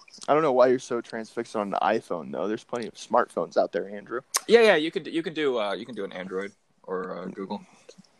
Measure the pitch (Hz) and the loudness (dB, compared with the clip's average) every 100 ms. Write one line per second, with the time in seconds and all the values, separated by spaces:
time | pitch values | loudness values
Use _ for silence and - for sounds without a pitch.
0 | - - - 147 160 127 127 120 - 120 | -20 -6 2 4 4 6 6 6 0 -6
1 | - 117 110 - 117 110 101 - 90 113 | -6 -10 -8 -8 -6 -4 -2 0 2 2
2 | - 87 67 67 95 113 - 120 110 - | -2 -6 -4 -4 -4 -6 -6 -8 -8 -12
3 | - 120 - - 82 104 90 95 98 104 | 0 0 2 -2 -2 0 0 -2 -6 -10
4 | 98 120 - - - 226 220 170 160 175 | -10 -10 -6 -6 4 6 8 4 2 -4
5 | 147 160 175 151 147 120 104 95 117 107 | -6 -6 -4 -2 0 0 0 -4 -6 -8
6 | 98 92 92 95 101 - _ _ - 92 | -8 -8 -6 -6 -6 -12 _ _ -8 -6
7 | 92 90 92 101 98 101 - - - - | -6 -8 -10 -8 -8 -8 -12 -20 -20 -20
8 | - - | -20 -16